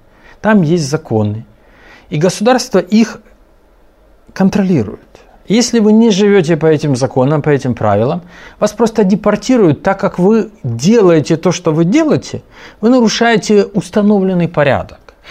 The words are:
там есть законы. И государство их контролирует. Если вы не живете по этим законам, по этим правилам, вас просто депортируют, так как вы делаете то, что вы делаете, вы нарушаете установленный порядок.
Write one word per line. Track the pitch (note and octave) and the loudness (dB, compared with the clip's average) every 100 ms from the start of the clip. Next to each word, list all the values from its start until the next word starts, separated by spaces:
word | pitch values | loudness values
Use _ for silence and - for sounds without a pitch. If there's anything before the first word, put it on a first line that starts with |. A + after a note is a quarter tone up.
| _ _ - - | _ _ -20 -6
там | G#3 G#3+ | 0 0
есть | D3+ F3 C3+ | 2 -2 -2
законы. | D3+ - A2 G#2 G#2+ - _ _ _ - - - | -6 -4 -2 -2 -4 -12 _ _ _ -20 -20 -10
И | D#3 | -2
государство | F3+ - G#3+ B3+ B3 F#3+ | -2 0 0 0 0 -2
их | - G#3+ A3 - - _ _ _ _ _ _ _ _ _ _ | 0 0 0 -4 -20 _ _ _ _ _ _ _ _ _ _
контролирует. | - F#3+ G#3 F#3+ D#3 G2+ - _ - _ _ - | -2 -2 0 0 -2 -4 -10 _ -20 _ _ -4
Если | A3 A3+ A#3 | -2 0 0
вы | G#3 | 2
не | G#3+ A#3 | 4 4
живете | F#3 G#3 G3+ D#3 D#3 | 2 2 2 2 0
по | D#3+ | 0
этим | D3+ D3+ B2 | 0 0 -2
законам, | C3+ C3 C3 D3+ | -2 0 0 0
по | D3+ | 0
этим | C#3 B2+ | -2 -2
правилам, | A2 G#2+ G2+ B2 E3+ - - - - | -2 0 0 0 -4 -10 -20 -20 -6
вас | G#3 | -4
просто | - A3+ A3+ | 0 -2 0
депортируют, | F#3+ G#3+ G#3 G#3+ - B3+ F3 C3+ | 0 0 0 -2 0 2 2 2
так | G3 F#3+ | -2 -2
как | F#3+ - | -4 -2
вы | F#3 A3 A3 - | 0 0 -2 -8
делаете | B2+ A#2 D#3 A#3 F#3 D#3+ C#3+ D#3+ | -8 -4 2 4 4 2 2 -2
то, | F#3 | -2
что | D#3+ E3 | -2 -2
вы | D#3 | 0
делаете, | E3+ D4 D#4 D3 - A2 - - - - | 0 0 0 -2 -4 -14 -16 -20 -20 -4
вы | G#3+ | 0
нарушаете | B3+ A3 - A#3 A3+ - G#3 | 2 2 0 0 0 2 2
установленный | F#3+ G3 - G#3+ G#3 G#3 F#3 F3 E3+ | 0 -2 -4 0 2 2 0 0 -2
порядок. | D#3+ C#3 G2+ - - _ - - | 0 0 0 -4 -16 _ -20 -20